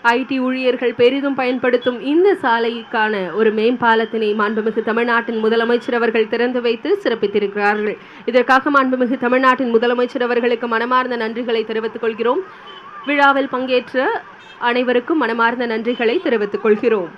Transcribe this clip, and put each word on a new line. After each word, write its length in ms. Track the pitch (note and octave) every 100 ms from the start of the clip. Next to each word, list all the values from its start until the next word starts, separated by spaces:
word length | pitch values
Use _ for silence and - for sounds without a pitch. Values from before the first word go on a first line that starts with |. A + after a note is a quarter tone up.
| A#3
ஐ 40 | A#3+ C4
டி 80 | C4 B3+
ஊழியர்கள் 500 | B3+ B3+ B3+ A#3+ B3
பெரிதும் 380 | B3 C#4 C#4 C4+
பயன்படுத்தும் 600 | B3+ B3+ B3+ A#3+ B3+ A#3+ C4
இந்த 180 | D#4 G4 F#4
சாலைக்கான 720 | C4+ A#3 A3+ A#3 A3 A3+ G#3+ G#3 F3+ F3+
ஒரு 100 | A3 G#3+
மேம்பாலத்தினை 720 | A3+ B3 A#3+ A3+ A3 A3+ G#3+ G#3+
மாண்புமிகு 420 | G#3+ A3 G#3+ A3 A3
தமிழ்நாட்டின் 500 | A3+ A#3+ A#3 A3+ A3+ A3
முதலமைச்சர் 520 | A3+ A3+ A#3+ A#3+ A#3+
அவர்கள் 300 | A#3 A3+ G#3+
திறந்து 260 | A3+ A#3+ B3 A#3+
வைத்து 240 | A#3 D4 G4+
சிறப்பித்திருக்கிறார்கள். 920 | - A3+ G3+ G3+ G3+ G3+ G3+ G#3+ G#3 F3+ - - -
இதற்காக 400 | B3 B3 C4 D4+ C#4
மாண்புமிகு 420 | C4 B3+ A#3+ C4 A#3+
தமிழ்நாட்டின் 480 | B3+ C4 B3+ B3+ A3+
முதலமைச்சர் 500 | A#3+ B3 B3 C4 B3
அவர்களுக்கு 420 | A#3+ A#3+ A#3 A#3+ A3+
மனமார்ந்த 420 | A#3+ B3+ B3+ A#3+
நன்றிகளை 380 | A3 A3 B3 A3+ A3
தெரிவித்துக் 340 | A3 A3 A3+ A3+
கொள்கிறோம். 360 | A3+ A#3 D4+ - - - - - - -
விழாவில் 420 | C#4+ C#4 C#4 C4+
பங்கேற்ற 520 | B3+ B3+ B3+ B3 C4 D4+ A#4 - - - - A#3+
அனைவருக்கும் 520 | A#3+ B3 B3 B3 D#4+
மனமார்ந்த 420 | A3+ A#3 A#3 B3 A#3+
நன்றிகளை 440 | A3+ A3+ B3 A3+ D#4 E4
தெரிவித்துக் 400 | A3+ G#3 G3+ A3+
கொள்கிறோம். 460 | G#3 A#3+ G#3+ E3